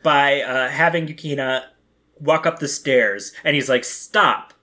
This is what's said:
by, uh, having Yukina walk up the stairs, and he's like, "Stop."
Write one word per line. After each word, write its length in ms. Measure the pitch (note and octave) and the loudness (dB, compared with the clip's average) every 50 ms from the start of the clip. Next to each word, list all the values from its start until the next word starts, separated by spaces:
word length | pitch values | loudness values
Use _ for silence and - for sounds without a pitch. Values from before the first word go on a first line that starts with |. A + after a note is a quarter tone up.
by, 400 | - D#3 D3 C#3 C#3+ C#3+ C#3+ C#3 | 0 2 2 4 4 2 2 0
uh, 280 | A#2+ C3 B2+ C3 B2+ B2+ | -2 -2 -2 -2 -2 -2
having 380 | C#3 D3+ E3 F3 E3 E3 D#3+ | 0 0 2 2 2 -2 -4
Yukina 560 | D3+ D#3 - - D3+ C#3+ C#3 C3 C3 C3 C3 - - _ _ _ _ _ _ _ _ _ - | -6 -10 -10 -8 -6 -4 -4 -2 -2 -2 -4 -4 -10 _ _ _ _ _ _ _ _ _ -4
walk 260 | D3 D3 D#3+ D#3 - | 0 0 2 2 2
up 140 | E3 - - | -2 -2 -2
the 80 | D#3 | -4
stairs, 640 | C#3 - - - C#3+ C3 B2 A2+ G#2 G2 G2+ - - - - - | -6 -6 -4 0 2 4 4 4 2 0 -4 -8 -12 -14 -6 -2
and 120 | D#3+ C#3+ | -2 0
he's 140 | C#3+ B2+ C3 | 0 2 2
like, 160 | B2+ A#2+ - | 0 0 0
"Stop." 680 | - - - - - - G#3+ F#3+ C3 G#2+ - - - _ _ | -4 -8 -8 -8 -2 2 2 4 4 2 -2 -6 -14 _ _